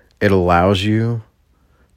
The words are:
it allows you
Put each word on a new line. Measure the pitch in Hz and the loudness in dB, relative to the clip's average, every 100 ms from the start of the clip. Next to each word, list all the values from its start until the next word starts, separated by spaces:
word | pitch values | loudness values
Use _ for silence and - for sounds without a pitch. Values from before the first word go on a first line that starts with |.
| _ _ | _ _
it | 101 | 0
allows | 98 87 85 92 98 | 0 2 2 2 0
you | 104 107 117 117 - _ _ _ _ _ _ | -2 -2 -2 -6 -10 _ _ _ _ _ _